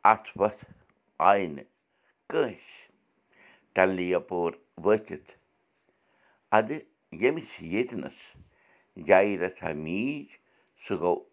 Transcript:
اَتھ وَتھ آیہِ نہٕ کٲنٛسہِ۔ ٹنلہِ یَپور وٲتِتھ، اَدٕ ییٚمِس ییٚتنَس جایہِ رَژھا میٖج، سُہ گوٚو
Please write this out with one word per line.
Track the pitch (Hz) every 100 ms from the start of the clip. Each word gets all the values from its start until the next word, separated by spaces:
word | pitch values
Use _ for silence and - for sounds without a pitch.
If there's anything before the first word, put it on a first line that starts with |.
اَتھ | 104 110 - -
وَتھ | 104 - - - _ _ _ _
آیہِ | 90 101 90
نہٕ | 69 - _ _ _ _ _ _
کٲنٛسہِ۔ | 160 131 95 - - - _ _ _ _ _ _ _ _
ٹنلہِ | - 92 92 90
یَپور | 90 85 90 85 - _ -
وٲتِتھ، | 85 107 107 76 _ - _ _ _ _ _ _ _ _ _ _ _
اَدٕ | 107 113 151 - _ _
ییٚمِس | 80 117 160 - -
ییٚتنَس | 82 98 123 117 65 - - - - _ _ _ _ - 82
جایہِ | 92 104 95
رَژھا | 92 - 82
میٖج، | 76 80 92 127 147 - - _ _ _ _ -
سُہ | 95
گوٚو | 87 87 -